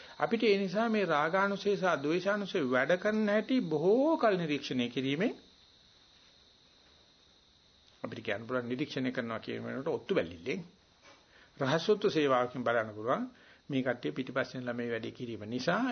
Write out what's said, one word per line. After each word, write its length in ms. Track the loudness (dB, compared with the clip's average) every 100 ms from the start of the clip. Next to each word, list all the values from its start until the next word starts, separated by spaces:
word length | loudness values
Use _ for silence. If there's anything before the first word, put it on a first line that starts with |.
| -18 -4
අපිට 280 | -2 2
ඒ 140 | 4 2
නිසා 300 | 2 0 0
මේ 160 | 2 2
රාගානුසය 640 | 2 2 2 0 0 0
සහ 240 | 2 2 2
ද්වේෂානුසය 640 | 2 0 0 -2 -2 -2 2
වැඩ 240 | 2 4 2
කරන 260 | 2 2 2
හැටි 280 | 2 2 0
බොහෝ 480 | 2 2 4 6 4 4
කල් 180 | 4 2
නිරීක්ෂණය 520 | 0 -2 -2 -2 0
කිරීමෙන් 440 | -2 -2 0 0 -2 -16 -20 _ _ _ _ _ _ _ _ _ _ _ _ _ _ _ _ _ _ _ _ _ _ _ -16
අපිට 180 | -12 -10
කියන්න 240 | -6 -6 -2
පුළුවන් 240 | -4 -2
නිරීක්ෂණය 420 | -4 -4 -2 -2
කරනවා 300 | -2 -4 -6
කියන 200 | -6 -8
වෙනකොට 320 | -6 -6 -4
ඔත්තු 180 | -4 0
බැලිල්ලෙන් 480 | -2 -2 -6 -6 -6 -8 _ _ _ -20 -20 _ -20 -20 -4
රහසොත්තු 500 | 0 0 2 2 2
සේවාවකින් 540 | 2 4 4 2 -2
බලන්න 280 | 0 0 0
පුළුවන්. 320 | -4 -2 -2 -2 -10 -20 -20 -4
මේ 180 | -2
කට්ටිය 280 | 0 -2 -4
පිටිපස්සෙන් 520 | -6 -4 -4 -4 -6
ළමයි 260 | -8 -6 -4
වැඩේ 220 | -4 -6
කිරීම 320 | -10 -10 -8 -6
නිසා 380 | -4 0 0 -2